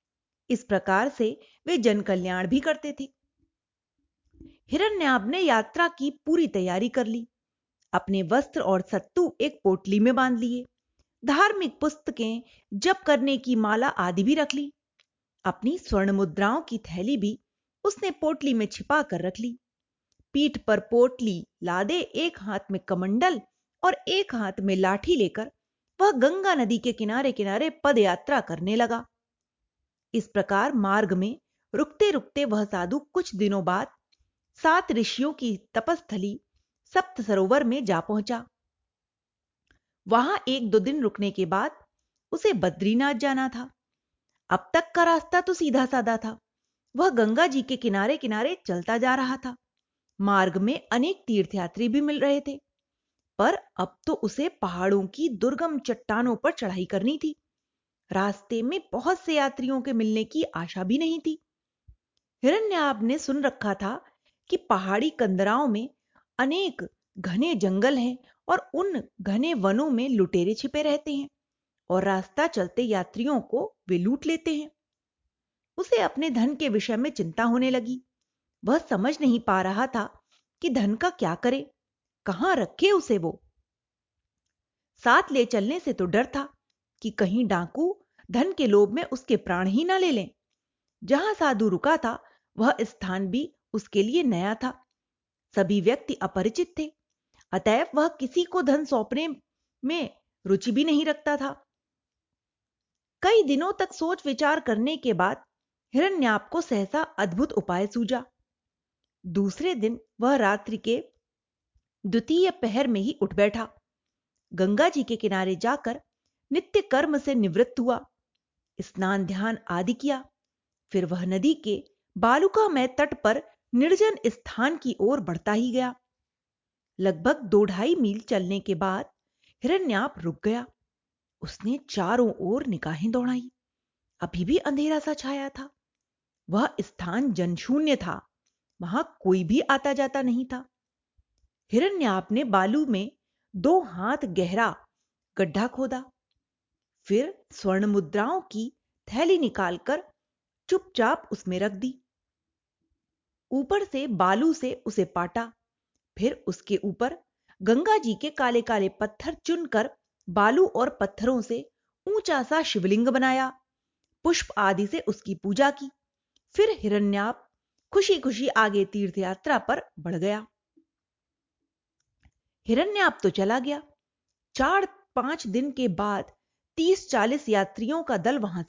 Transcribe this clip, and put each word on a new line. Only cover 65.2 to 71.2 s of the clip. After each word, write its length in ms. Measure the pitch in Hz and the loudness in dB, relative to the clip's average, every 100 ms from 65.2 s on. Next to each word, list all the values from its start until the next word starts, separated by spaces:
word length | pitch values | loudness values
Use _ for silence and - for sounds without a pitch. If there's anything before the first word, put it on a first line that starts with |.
| 214 185 196 240 285 | 0 2 2 2 0
में 220 | 208 254 _ _ _ _ - | -2 -6 _ _ _ _ -2
अनेक 420 | 262 349 381 - 180 _ _ 190 | 0 0 -2 -6 -14 _ _ -10
घने 380 | 185 190 330 | -4 0 0
जंगल 420 | 233 190 190 247 269 | 0 0 2 2 2
हैं 200 | 247 254 _ _ - | -2 -4 _ _ -2
और 220 | 370 - | -2 -2
उन 300 | 294 392 302 - - | -4 -2 -4 -8 -8
घने 320 | 196 208 320 | -2 0 0
वनों 360 | 269 190 220 311 | 0 0 0 0
में 200 | 233 269 | 0 0
लुटेरे 440 | 226 180 175 180 | 0 2 2 0
छिपे 300 | 220 277 294 | -2 -4 -2
रहते 320 | 302 294 302 | 0 0 -2
हैं 140 | 277 | -6